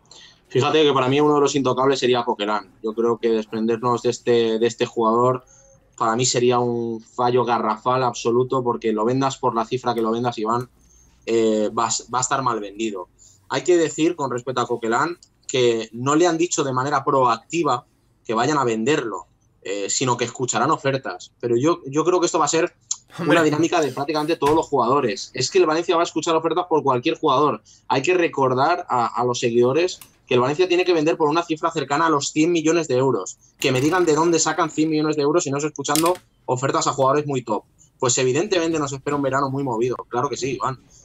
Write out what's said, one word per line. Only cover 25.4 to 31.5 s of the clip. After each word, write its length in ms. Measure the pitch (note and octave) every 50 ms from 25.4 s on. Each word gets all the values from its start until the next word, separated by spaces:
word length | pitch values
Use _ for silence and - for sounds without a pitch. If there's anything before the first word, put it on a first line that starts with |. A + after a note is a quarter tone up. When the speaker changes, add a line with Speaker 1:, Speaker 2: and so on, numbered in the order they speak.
| C3 -
Speaker 1:
que 80 | - F#3+
el 80 | F3
Valencia 280 | D#3+ D#3 E3 E3 - E3+
va 60 | E3
a 40 | E3+
escuchar 300 | E3+ - E3 - E3+ D#3+
ofertas 300 | D#3+ D#3+ E3 E3 F3+ F3+
por 140 | - E3 D3 B2+
cualquier 340 | C#3 B2+ B2 B2+ D#3+ E3 -
jugador. 420 | - D3+ B2+ C#3 D3+ C#3+ A2+ - - - - _ _
Hay 140 | - B2+ C#3
que 140 | C3+ F3 F#3
recordar 720 | F3+ E3 D3 - C#3 C3+ B2+ B2+ - - D#3+ F3 F3 - -
a, 160 | B2 B2 A#2
a 180 | G#2+ - A2+ A#2+
los 160 | B2 A#2+ -
seguidores 600 | C3 A#2+ A#2 A#2+ A#2+ B2+ C3 D#3+ F3+ F#3 - - - - _ _ _
que 100 | - C3
el 40 | B2
Valencia 300 | B2 C3+ D3 E3+ F#3 F#3
tiene 160 | F3 F3+ F3+
que 80 | F3 F3
vender 240 | D#3+ D3+ D#3+ D#3+
por 100 | D#3+ D#3 D3
una 140 | D#3 E3+ E3+
cifra 260 | -